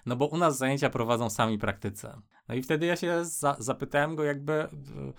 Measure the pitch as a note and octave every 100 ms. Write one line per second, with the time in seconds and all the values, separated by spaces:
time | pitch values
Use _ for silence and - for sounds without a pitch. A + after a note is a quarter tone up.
0 | - B2 D3 D#3+ E3+ C3 C3 C#3 C#3 A#2+
1 | A2+ A#2 A#2 - A2+ G#2+ G#2+ G2+ G#2 G2+
2 | A2+ A2+ - _ - A#2+ C3 D#3 E3+ E3+
3 | F3 E3+ E3+ - C#3+ C#3 A2+ B2+ C3+ C#3+
4 | D3+ D#3+ D3 C#3+ C#3+ D#3 D#3 D3+ C#3 -
5 | C3+